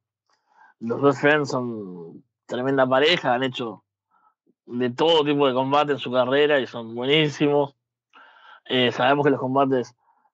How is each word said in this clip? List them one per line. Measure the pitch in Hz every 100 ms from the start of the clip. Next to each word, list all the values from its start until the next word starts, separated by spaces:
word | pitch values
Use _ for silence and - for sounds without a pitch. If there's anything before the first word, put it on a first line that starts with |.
| _ _ _ _ _ _ _ _
los | 117 123
Best | 139 131
Friends | 143 151 139
son | 131 123 113 98 90 85 95 _ _ -
tremenda | 120 131 135 131
pareja, | 131 151 175 143
han | 123
hecho | 131 127 120 95 _ _ _ _ _ _ _ _ -
de | 120 123
todo | 123 156 165
tipo | 147 143 139
de |
combate | 123 131 143 147
en | 135
su | -
carrera | 127 123 139 147 147
y | 117
son | 123 113
buenísimos. | 117 127 151 151 131 147 147 139 - _ _ _ _ - _ - - -
Eh, | 127 123
sabemos | - 127 147
que | 143
los | 131
combates | 131 135 135 131 120 _ _ _ _